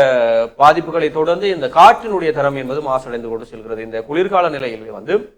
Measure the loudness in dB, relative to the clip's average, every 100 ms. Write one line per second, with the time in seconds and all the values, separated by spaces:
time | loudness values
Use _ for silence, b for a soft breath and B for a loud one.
0 | 4 4 2 2 -2 4 4 4 0 -2
1 | -2 -2 -2 0 -2 -4 -2 6 8 6
2 | -2 -4 -2 -2 -2 -2 -6 -6 -4 -4
3 | -4 -10 -8 -10 -10 -18 -12 -10 -8 -10
4 | -6 -2 0 0 0 -2 -8 -8 -12 -14
5 | -4 -4 -4